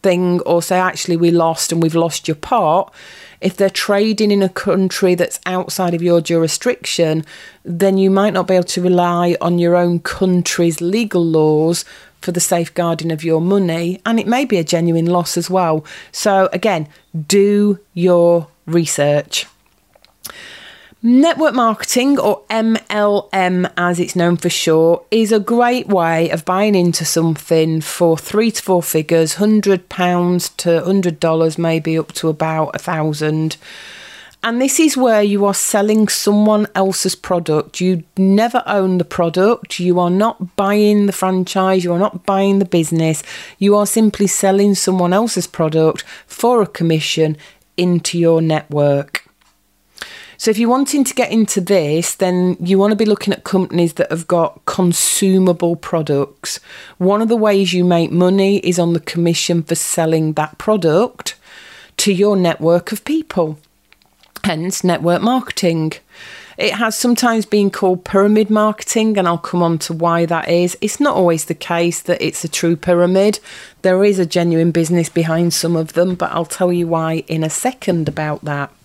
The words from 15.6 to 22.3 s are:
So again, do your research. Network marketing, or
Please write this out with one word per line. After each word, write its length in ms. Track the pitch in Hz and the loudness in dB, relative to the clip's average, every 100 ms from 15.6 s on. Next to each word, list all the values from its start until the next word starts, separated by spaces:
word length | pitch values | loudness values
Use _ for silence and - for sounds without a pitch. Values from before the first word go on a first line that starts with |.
| 185 156 - - - | 0 -2 -6 -16 -16
So 360 | - 208 190 190 | -4 0 2 2
again, 340 | 180 214 175 151 _ _ 165 151 | 0 -2 -2 -6 _ _ -8 0
do 520 | 196 202 208 208 196 _ | 2 4 4 2 0 _
your 540 | 175 180 175 170 170 151 _ - | -2 2 4 4 2 0 _ -2
research. 800 | 170 156 - 143 147 - - - _ _ _ _ _ _ _ - - - - - - - _ 233 | -2 0 0 0 0 -2 -6 -8 _ _ _ _ _ _ _ -20 -20 -20 -20 -20 -20 -20 _ 2
Network 480 | 247 330 285 311 | 4 4 2 0
marketing, 640 | 240 233 214 - 247 262 285 | 2 0 0 -2 0 2 2
or 260 | - | 0